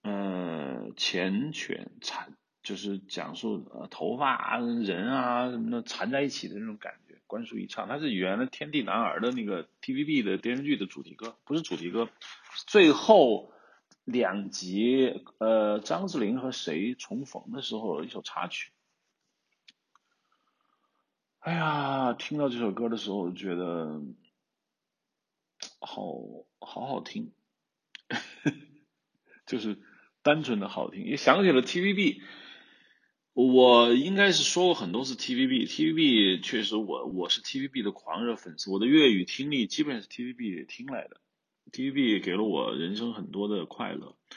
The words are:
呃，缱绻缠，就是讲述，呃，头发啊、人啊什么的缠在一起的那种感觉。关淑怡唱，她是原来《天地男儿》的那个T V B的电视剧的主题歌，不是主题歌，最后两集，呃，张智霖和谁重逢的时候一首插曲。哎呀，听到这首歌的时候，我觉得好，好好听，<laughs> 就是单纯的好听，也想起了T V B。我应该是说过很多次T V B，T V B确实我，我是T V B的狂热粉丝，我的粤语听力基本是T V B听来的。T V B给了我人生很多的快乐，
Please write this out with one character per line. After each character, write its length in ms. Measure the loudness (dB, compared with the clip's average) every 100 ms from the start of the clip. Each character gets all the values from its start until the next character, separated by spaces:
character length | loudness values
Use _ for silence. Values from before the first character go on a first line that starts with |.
呃， 880 | -6 -6 -4 -4 -4 -6 -6 -8 -10 -6
缱 560 | -4 -2 0 -2 -4
绻 360 | -6 -8 -8 -10 -12
缠， 340 | -10 -10 -12 -20 _ _
就 120 | -10
是 240 | -8 -6 -8
讲 360 | -10 -10 -10 -8
述， 320 | -6 -6 -8
呃， 120 | -16 -16
头 280 | -8 -6 -2
发 160 | 0
啊、 260 | 0 -2 -4
人 540 | -2 -2 -2 -2 -2
啊 380 | -2 0 -2 -2
什 80 | -4
么 120 | -4
的 120 | -6
缠 280 | -6 -6 -2
在 120 | -2
一 80 | -2
起 180 | -4 -10
的 100 | -10
那 60 |
种 140 | -10 -12
感 160 | -14 -18 _
觉。 140 | -20 _
关 180 | -10
淑 140 | -8 -10
怡 80 | -10
唱， 200 | -10 -8
她 120 | -6
是 160 | -4
原 240 | -2 -2 -2
来 80 | -4
《天 240 | -8 -6
地 120 | -4
男 120 | -2
儿》 260 | -2 0 -2
的 100 | -2
那 140 | -2
个 240 | -4 -6 -8 _
T 100 | -8
V 120 | -4
B 180 | 0 0
的 160 | 0 -2
电 180 | -2 -4
视 60 |
剧 160 | -2 -2
的 80 | -4
主 160 | -10
题 120 | -18
歌， 220 | -14 -14 -14
不 100 | -4
是 60 | -4
主 160 | -4 -6
题 140 | -4
歌， 180 | -4 -4 _ -20 -20 -16 -16 4
最 240 | 8 8
后 640 | 8 8 8 8 4 -4 -20 _ _ _ _ -4
两 420 | 0 0 -2 -6
集， 760 | -10 -6 0 2 4 2 0 -14 _
呃， 440 | 2 4 4 0
张 280 | -2 -4 -2
智 100 | -2
霖 220 | 0 -2
和 100 | -4
谁 440 | -6 -4 -4 -4
重 320 | -6 -8 -10 -10
逢 260 | -14 -12
的 80 | -10
时 140 | -8
候 280 | -6 -4 -6
一 60 | -6
首 140 | -12
插 260 | -10 -8 -8
曲。 220 | -8 -12 _ _ _ _ _ _ _ _ _ -20 _ _ _ _ _ _ _ _ _ _ _ _ _ _ _ _ _
哎 120 | -6
呀， 600 | -2 0 0 -2 0 0
听 240 | -2 -6 -2
到 100 | -2
这 100 | 0
首 140 | -2
歌 160 | -2 -2
的 80 | -4
时 140 | -4
候， 80 | -4
我 140 | -4
觉 220 | -6 -6
得 460 | -4 -4 -4 -6 -8 -12 -16 _ _ _ _ _ _ _ _ _ _ _ _ _ _ -18 _
好， 340 | -16 -12 -10 -10 -14 -18 -20 _
好 260 | -16 -12 -8
好 140 | -8
听， 300 | -8 -12 -12 _ _ _ _ _ _ -20 _
<laughs> 1400 | -10 -10 -6 -6 -6 -20 -20 _ _ _ _ _ -20 -8
就 120 | -6
是 200 | -4 -8 -14 _ _ _
单 200 | 2 2
纯 180 | 0 -2
的 80 | -2
好 200 | -6 -6
听， 140 | -6
也 120 | -6 2
想 280 | 4 6
起 60 | 8
了 100 | 6
T 220 | 4 0
V 100 | 0
B。 300 | 2 2 0 -14 -20 -20 -20 -20 _ _ _ _ _ _
我 640 | 2 8 10 12 10 10
应 220 | 6 4 4
该 160 | 6
是 100 | 4
说 220 | 2 4
过 100 | 4
很 160 | 2 0
多 140 | -4
次 100 | -4
T 220 | -6 -4 0
V 100 | 2
B，T 400 | 2 0 0 0
V 60 |
B 480 | 4 6 8 6 4
确 240 | -2 -2
实 100 | 0
我， 320 | -2 -2 -4 -4
我 220 | -4 -2
是 120 | -2
T 200 | -2 -6
V 80 | -4
B 140 | -4
的 80 | -4
狂 340 | -6 -8 -4 -2
热 80 |
粉 240 | -4 -8 -10
丝， 100 | -4
我 120 | 0
的 60 | 6
粤 260 | 8 8
语 120 | 6
听 280 | 0 -6 -4
力 160 | -2 -2
基 160 | -2
本 180 | -2 -4
是 60 | -10
T 160 | -12
V 80 | -12
B 320 | -8 -8 -8
听 220 | -12 -14 -10
来 180 | -10 -12
的。 140 | -20 _ _ _ _ -18
T 140 | -6
V 80 | -4
B 280 | 0 2 2
给 140 | 0
了 80 | 0
我 320 | 0 0 -2
人 220 | -2 -4 -4
生 180 | -6
很 160 | -8 -8
多 160 | -4 -2
的 180 | -2
快 280 | -4 -8 -8
乐， 240 | -8 -12 _ _